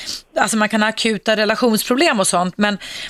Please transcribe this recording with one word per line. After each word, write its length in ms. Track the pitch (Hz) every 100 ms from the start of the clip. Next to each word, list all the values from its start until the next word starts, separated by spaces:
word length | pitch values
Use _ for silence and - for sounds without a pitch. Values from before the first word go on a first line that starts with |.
| - - - 320
alltså 200 | 214 220
man 120 | 214
kan 120 | 220
ha 80 | 214
akuta 460 | 220 233 208 - 214
relationsproblem 840 | 208 214 247 214 - 247 330 233
och 80 | 190
sånt, 300 | 180 180 -
men 200 | 208 202 - - -